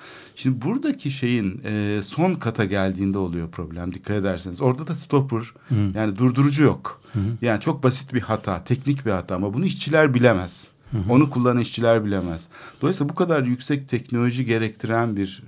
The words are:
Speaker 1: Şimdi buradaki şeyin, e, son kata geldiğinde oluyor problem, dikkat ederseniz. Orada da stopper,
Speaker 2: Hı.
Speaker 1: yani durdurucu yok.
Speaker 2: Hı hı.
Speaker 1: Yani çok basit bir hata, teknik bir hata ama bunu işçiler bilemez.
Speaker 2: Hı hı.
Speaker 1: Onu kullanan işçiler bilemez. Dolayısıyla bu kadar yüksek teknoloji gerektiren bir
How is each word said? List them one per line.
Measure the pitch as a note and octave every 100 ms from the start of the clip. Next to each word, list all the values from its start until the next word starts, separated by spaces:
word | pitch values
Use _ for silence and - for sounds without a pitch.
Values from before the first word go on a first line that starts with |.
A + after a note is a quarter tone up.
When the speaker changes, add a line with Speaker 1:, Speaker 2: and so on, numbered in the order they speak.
| - - - -
Speaker 1:
Şimdi | C3 B2
buradaki | C3 B3+ D4+ - C#3+
şeyin, | C3+ B2 B2 G2 F#2
e, | G#2+ G#2 G#2 G#2
son | G2+ - F3+
kata | E3+ A#2 A2
geldiğinde | G2+ G2+ F#2+ F#2+ G2 G2
oluyor | F2+ E2+ E2
problem, | - D#2+ E2 F2+
dikkat | F#2 - G#2
ederseniz. | G2 F2+ F#2 F2
Orada | C3+ B2+ D#3+
da |
stopper, | E3 - C#3+ C3+ A2+ A#2 - -
Speaker 2:
Hı. | A2 G2+
Speaker 1:
yani | G2 A2 G2
durdurucu | B2+ B2 C#3+ C#3+
yok. | C#3 E2+ - - -
Speaker 2:
Hı | G#2+
hı. | G2 A2+
Speaker 1:
Yani | A#2+ G#2+
çok | D#3 C#3
basit | C3 - -
bir | B2
hata, | - A2 - F2
teknik | - B2 C3+ C#3 A2+
bir |
hata | F#2 -
ama | F2+ G2+
bunu | A2+
işçiler | F#3 - - D#3 D3+
bilemez. | B2 A#2+ G2 F2+ - - _ -
Speaker 2:
Hı | A2+
hı. | F#2
Speaker 1:
Onu | B2+ D3
kullanan | B2 B2 A#2+
işçiler | A#2 - A#2 A2+
bilemez. | G#2+ G2 F2+ E2 - - - -
Dolayısıyla | C#3+ F#3 D3
bu |
kadar | E3 F3 D#3
yüksek | B2+ B2 - C#3+ C3+
teknoloji | A#2+ - A#2+ A#2+ B2
gerektiren | A2+ A2+ A2 - G#2+ A2+ A#2 G#2
bir | G2 -